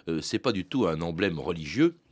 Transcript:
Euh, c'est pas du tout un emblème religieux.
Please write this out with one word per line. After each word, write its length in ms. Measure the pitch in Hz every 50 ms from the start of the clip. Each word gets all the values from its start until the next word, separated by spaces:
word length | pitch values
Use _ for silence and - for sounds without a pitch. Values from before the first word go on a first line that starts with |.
| -
Euh, 140 | - 82 80
c'est 180 | 76 - - 107
pas 140 | - 131 113
du 140 | 95 87
tout 200 | - - 135 110
un 140 | 85 80 78
emblème 400 | 82 85 82 80 101 98 85 76
religieux. 560 | 64 78 87 85 78 73 76 117 160 170 170 - _ _